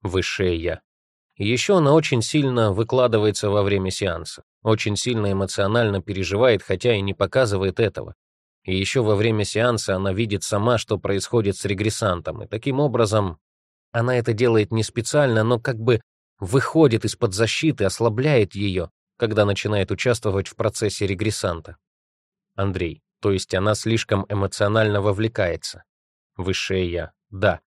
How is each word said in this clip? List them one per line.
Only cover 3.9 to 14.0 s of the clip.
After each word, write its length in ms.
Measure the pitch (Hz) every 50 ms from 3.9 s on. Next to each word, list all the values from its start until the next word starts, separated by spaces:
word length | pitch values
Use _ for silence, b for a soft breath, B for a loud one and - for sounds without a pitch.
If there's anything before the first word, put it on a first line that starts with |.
сеанса, 520 | 90 - 104 95 82 82 82 - - - - _ _ _ _
очень 340 | 110 110 107 - 117 104 98
сильно 340 | - 127 123 110 104 101
эмоционально 720 | 98 95 98 95 - - 101 98 107 120 120 110 101 95
переживает, 600 | 85 107 101 95 95 82 98 101 123 131 113 98 -
хотя 320 | - 95 90 - 123 117
и 60 | 101
не 120 | 98 98 95
показывает 680 | _ 101 92 - 135 131 113 101 95 95 95 90 -
этого. 360 | 117 101 - - 64 - - _ _ _ _ _ _ _ _ _ _
И 120 | - 92
ещё 280 | 95 98 - - 135 117
во 120 | 107 107
время 300 | 98 104 117 110 107 104
сеанса 500 | - - 107 113 123 120 104 - - 98
она 160 | 92 98 98
видит 320 | 92 98 117 110 101 95 -
сама, 340 | - 107 101 101 120 123 117
что 200 | - _ 110 92
происходит 580 | - 95 98 98 - - - 120 104 101 95
с 100 | - -
регрессантом, 760 | 101 101 92 104 107 - - - 101 90 87 80 - 80 76 -
и 40 | -
таким 320 | - 110 - 143 131 135
образом 600 | 147 147 113 117 113 104 101 107 101 92 82 _ _ _ _ _ _ _ _ _ _ _
она 260 | _ 117